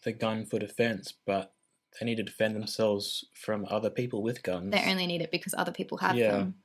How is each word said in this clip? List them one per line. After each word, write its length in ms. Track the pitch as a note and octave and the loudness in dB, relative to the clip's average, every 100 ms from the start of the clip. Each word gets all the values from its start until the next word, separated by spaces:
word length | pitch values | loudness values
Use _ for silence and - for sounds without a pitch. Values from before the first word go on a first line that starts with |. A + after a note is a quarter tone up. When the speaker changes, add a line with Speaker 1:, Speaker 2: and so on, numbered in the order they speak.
Speaker 1:
the 80 | - | -6
gun 320 | A2+ A2+ A2 G#2+ | 0 0 0 -2
for 120 | A2 | -2
defense, 540 | G2+ - A#2 G2+ - - - | -2 2 2 2 -6 -10 0
but 280 | G2 F#2+ _ _ _ _ - | 0 -2 _ _ _ _ -6
they 60 | A#2 | -2
need 100 | A2+ | -2
to 60 | |
defend 320 | G2+ - A2 G#2+ | -4 0 0 0
themselves 680 | G#2 - A2 G2+ G2+ - - | -4 2 4 4 0 -6 -8
from 320 | - - G#2+ - | -12 -4 -4 -2
other 200 | G#2+ G#2+ | 0 0
people 340 | - B2 A2+ | -2 -2 -2
with 180 | A2+ B2 | -2 -4
guns. 280 | - F2+ F#2 | -4 -4 0
Speaker 2:
They 180 | G3+ - | 2 2
only 160 | F#3+ F3 | 2 0
need 160 | F3 | -2
it 80 | - | -2
because 220 | F3 F#3+ | -4 -4
other 180 | - F3+ | -2 -2
people 280 | - F#3 F3+ | -2 -6 0
have 160 | F#3 B2 | 2 4
Speaker 1:
Yeah. 140 | A2 | 4
Speaker 2:
them. 240 | G2+ F#2+ - | 4 0 -4